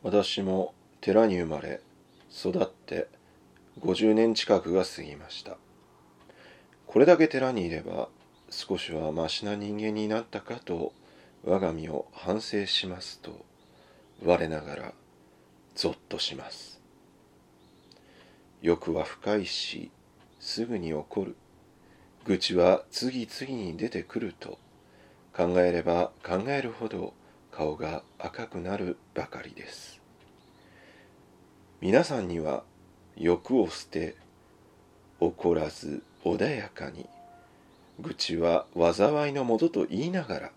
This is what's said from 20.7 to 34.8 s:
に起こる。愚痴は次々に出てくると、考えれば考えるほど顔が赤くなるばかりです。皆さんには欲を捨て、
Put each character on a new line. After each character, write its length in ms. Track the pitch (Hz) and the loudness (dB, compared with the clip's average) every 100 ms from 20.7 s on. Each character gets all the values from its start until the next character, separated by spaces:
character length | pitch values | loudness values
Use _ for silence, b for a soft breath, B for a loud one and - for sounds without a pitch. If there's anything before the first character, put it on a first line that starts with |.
| 110 | -4
に 120 | 82 | -4
起 140 | 78 76 | -4 -4
こ 160 | - | -6
る。 100 | 95 - _ - _ b b b b _ | -6 -10 _ -20 _ b b b b _
愚 140 | - 92 | -2 0
痴 160 | - | 2
は 300 | 87 87 95 - | 4 6 6 0
次 340 | - 123 127 110 | -6 -4 -4 -8
々 320 | - 135 127 | -10 -8 -6
に 160 | 92 82 | -6 -6
出 120 | 110 | -6
て 160 | 92 | -6
く 160 | 87 - | -6 -6
る 140 | 104 - | -6 -10
と、 220 | - - _ _ b b b b b - | -16 -16 _ _ b b b b b 0
考 100 | 87 90 | 2 4
え 100 | 90 | 4
れ 100 | 87 | 4
ば 300 | 85 85 - - | 2 2 0 -4
考 200 | - 90 117 | -4 -2 -2
え 160 | 139 | -4
る 80 | 123 | -4
ほ 160 | 113 110 | -6 -6
ど 260 | 101 - - b b _ | -6 -8 -12 b b _
顔 240 | - 78 | -4 -4
が 300 | 76 78 80 - _ | -2 -6 -6 -10 _
赤 280 | 90 - - | -12 -10 -10
く 140 | 90 | -8
な 160 | 87 101 | -6 -4
る 220 | 90 - _ | -4 -6 _
ば 140 | - - | -8 -8
か 160 | - | -12
り 100 | - | -14
で 160 | - - | -16 -16
す。 280 | - - - _ _ - _ B B B B B B B B - - - _ - - | -16 -20 -20 _ _ -20 _ B B B B B B B B -20 -20 -20 _ -20 -6
皆 220 | 92 117 | 8 10
さ 160 | 170 131 | 10 -2
ん 80 | 90 | -2
に 120 | 85 | -2
は 240 | 78 65 - _ - _ - - | -2 -4 -6 _ -20 _ -20 0
欲 440 | 80 104 - 131 | 2 2 4 4
を 80 | 90 | 4
捨 180 | - - | -2 -8
て、 300 | 80 80 - - _ _ _ - _ | -6 -6 -10 -20 _ _ _ -20 _